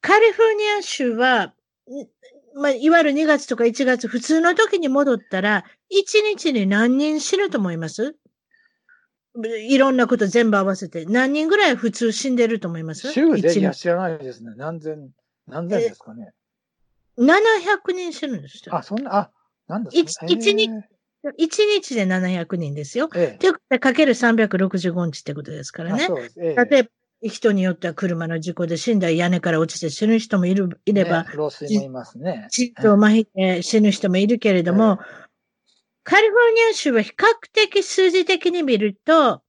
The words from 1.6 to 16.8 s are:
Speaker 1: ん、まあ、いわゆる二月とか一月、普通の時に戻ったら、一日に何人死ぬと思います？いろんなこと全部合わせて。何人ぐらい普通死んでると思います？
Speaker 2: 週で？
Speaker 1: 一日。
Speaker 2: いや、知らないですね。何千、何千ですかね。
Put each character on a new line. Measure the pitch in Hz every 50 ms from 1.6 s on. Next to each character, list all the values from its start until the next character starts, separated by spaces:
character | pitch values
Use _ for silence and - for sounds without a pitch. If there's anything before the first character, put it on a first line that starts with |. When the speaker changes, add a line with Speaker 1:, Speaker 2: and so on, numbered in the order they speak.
| _ _ _ _ _ -
Speaker 1:
ん、 | 247 285 226 _ _ _ _ - _ - _ _ _ 277
ま | 285 294
あ、 | 269
い | 233 254 311
わ | 330 339
ゆ | 320
る | 302 277
二 | 294 320
月 | 302 302 285 -
と | - 254
か | 226 233
一 | 233 226 - 277
月、 | 247 254 247 -
普 | 233 - 247
通 | 233 - 311 320 330
の | 339 359
時 | 349 453 427 403 370
に | 339 285
戻 | 262 277 285 277 247
っ | 226
た | - _ - 185
ら、 | 190 208 214 190 - - _ _ _ _
一 | 370 392 392 - -
日 | 427 427 427 415 - - 339 277
に | 226 196
何 | 190 202 208 226 240 254 269
人 | 294 302 311 311
死 | 294 - - 381
ぬ | 403 370
と | 294
思 | 269 196 180 170
い | 165
ま | 165 156
す？ | - - 147 285 311 _ _ _ _ _ _ _ _ _ _ _ _ _ _ _ _ _ _ _ _ _ _ _ _ 240 220 220 233 220 214
い | 226 277 262
ろ | 269 269
ん | 269
な | 254 240
こ | - 254 226
と | 214
全 | 190 175 233 240 226
部 | 208 196
合 | 190
わ | 196 190
せ | 190 196 165
て。 | - 170 160
何 | 170 214 247 262 262 285
人 | 302 311 320
ぐ | 381
ら | 415 415 339
い | 254
普 | 240 233 226
通 | - - 240 226 214
死 | - - 277
ん | 254
で | 247 233
る | 226 233 214
と | 196 180
思 | 170
い | 165 160
ま | 160 156
す？ | - - 262 311
Speaker 2:
週 | 247 294 330
で？ | 302 220
Speaker 1:
一 | 170 165 170
日。 | 208
Speaker 2:
い | 190
や、 | 185 -
知 | - - 175
ら | 170
な | 175 185 175
い | 165 151
で | 143 131
す | 123 110 113
ね。 | 117 107 113
何 | 135 156 165 165
千、 | 151 156 156 151 143 131 _ _ _ _ _ _ _
何 | - 131 156 170 170
千 | 208 233
で | 233 226 202
す | _
か | _ - 220
ね。 | 240 214 - _ _ _ _ _ _ _ _ _ _